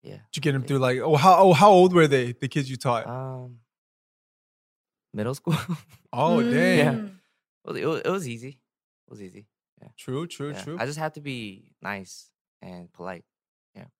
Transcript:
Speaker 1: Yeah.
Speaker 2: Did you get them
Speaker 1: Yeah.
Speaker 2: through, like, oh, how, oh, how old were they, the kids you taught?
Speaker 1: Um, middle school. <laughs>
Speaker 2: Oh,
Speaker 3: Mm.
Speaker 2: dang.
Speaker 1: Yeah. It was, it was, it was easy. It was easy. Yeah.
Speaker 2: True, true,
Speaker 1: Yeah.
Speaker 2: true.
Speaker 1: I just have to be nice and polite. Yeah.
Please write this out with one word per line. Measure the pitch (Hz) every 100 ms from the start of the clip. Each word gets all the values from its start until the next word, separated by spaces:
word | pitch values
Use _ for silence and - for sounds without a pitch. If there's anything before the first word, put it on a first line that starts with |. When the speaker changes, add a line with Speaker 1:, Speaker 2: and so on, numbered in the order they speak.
Speaker 1:
Yeah. | - 101 _
Speaker 2:
Did | -
you |
get | 147
them | 135
Speaker 1:
Yeah. | 127
Speaker 2:
through, | 139
like, | 127 127
oh, | 147 151
how, | 180 175
oh, | 190
how | 151 208
old | 185 185
were | 180 156
they, | 135 123
the | 123 135
kids | 151 135
you | 127
taught? | 135 117 110
Speaker 1:
Um, | 123 131 131 127 120 _ _ _ _ _ _ _ _ _ _ _ _ _ _ _
middle | 104 110 135
school. | - 156 - 165 -
<laughs> | - _
Speaker 2:
Oh, | 123 156 233
Speaker 3:
Mm. | 233
Speaker 2:
dang. | 240 - -
Speaker 1:
Yeah. | 151 220 208 190 _ _ _ _ -
It |
was, | -
it | 139
was, | 156 -
it |
was | 190 147
easy. | 117 127 139 _ _ _ _ _
It |
was | 107
easy. | 95 101 107 _ _ _
Yeah. | 117 _
Speaker 2:
True, | - 131 165
true, | - 143
Speaker 1:
Yeah. | 143
Speaker 2:
true. | 95 156
Speaker 1:
I | 120
just | 151
have | 156
to | 151
be | 143 127 107 95 _ _
nice | 95 101 92 - _ _ _ _
and | 90 90 87
polite. | _ 87 90 _ _ _ _ _ 104
Yeah. | -